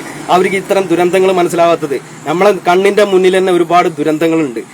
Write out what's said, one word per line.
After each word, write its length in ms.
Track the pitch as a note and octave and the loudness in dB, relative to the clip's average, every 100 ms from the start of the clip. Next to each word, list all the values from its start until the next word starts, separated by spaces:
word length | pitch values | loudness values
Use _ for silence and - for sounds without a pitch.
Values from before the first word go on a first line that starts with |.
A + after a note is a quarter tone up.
| - - - | -4 -14 -2
അവർക്ക് 220 | F3 F#3+ G3 | 0 0 -2
ഇത്തരം 240 | F#3 G3 E3+ | -2 -2 0
ദുരന്തങ്ങൾ 400 | E3+ F3+ F#3 F#3+ F#3 | 0 0 2 0 0
മനസ്സിലാവാത്തത്. 580 | E3+ E3+ E3+ D#3+ D3 B2+ - - C#3+ | -2 0 0 0 -2 -6 -8 -14 -6
നമ്മളെ 220 | D#3+ G3 F#3+ F3 | 0 2 2 0
കണ്ണിന്റെ 360 | F3+ G3 G3+ G3+ | 2 2 2 2
മുന്നിൽ 240 | F#3 F#3 F#3+ | 4 2 2
തന്നെ 140 | F#3 F3 | 0 0
ഒരുപാട് 320 | E3 F3 F3 D3+ | 2 2 0 -2
ദുരന്തങ്ങളുണ്ട്. 600 | D3 D#3 E3 D#3+ D3 A2+ - | -4 0 0 0 -2 -6 -12